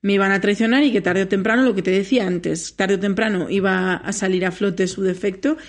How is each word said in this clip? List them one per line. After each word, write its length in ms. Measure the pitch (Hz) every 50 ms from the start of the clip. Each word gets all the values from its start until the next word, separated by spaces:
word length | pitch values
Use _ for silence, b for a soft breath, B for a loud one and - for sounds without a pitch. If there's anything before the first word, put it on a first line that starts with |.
me 140 | - 196 202
iban 180 | 196 196 196
a 80 | 196 190
traicionar 420 | 196 202 202 202 226 226 247 269 294
y 80 | 269
que 80 | 214 202
tarde 220 | 190 180 180 190
o 60 | 190 190
temprano, 340 | 208 190 185 214 226 247
lo 120 | 262 247 196
que 80 | 196
te 80 | - 190
decía 360 | 185 196 196 - 269 240 196
antes, 500 | 185 180 175 175 160 156 170 - - -
tarde 180 | - 190 185 196
o 60 | 180
temprano 480 | 196 202 190 220 220 220 202 180 156 -
iba 440 | 190 196 185 190 185 185 185 185 180
a 180 | - - 185
salir 340 | 190 - 202 190 185 180 190
a 60 | 185
flote 340 | 180 - 202 202 170 190 190
su 160 | 180 185 196
defecto 540 | 190 185 180 185 - 202 190 - - 277 320 311 B